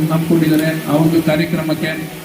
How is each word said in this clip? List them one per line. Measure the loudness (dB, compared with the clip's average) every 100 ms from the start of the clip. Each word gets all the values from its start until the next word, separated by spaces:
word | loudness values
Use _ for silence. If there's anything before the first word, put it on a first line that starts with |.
| 2
ಹಮ್ಮಿಕೊಂಡಿದ್ದಾರೆ. | 0 2 2 4 2 0 -2 -2
ಆ |
ಒಂದು | 2 4 2
ಕಾರ್ಯಕ್ರಮಕ್ಕೆ | 2 0 0 -2 -2 -2 -4 -6 -8 -12